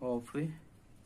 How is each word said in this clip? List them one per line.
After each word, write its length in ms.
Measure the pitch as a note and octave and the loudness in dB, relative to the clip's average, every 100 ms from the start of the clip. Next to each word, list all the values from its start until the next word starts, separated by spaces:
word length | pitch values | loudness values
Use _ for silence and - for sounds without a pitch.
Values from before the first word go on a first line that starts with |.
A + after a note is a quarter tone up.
of 300 | B2+ A#2+ - C#3+ | 2 2 2 0
a 80 | D#3+ - - - - - | 0 -2 -12 -20 -20 -14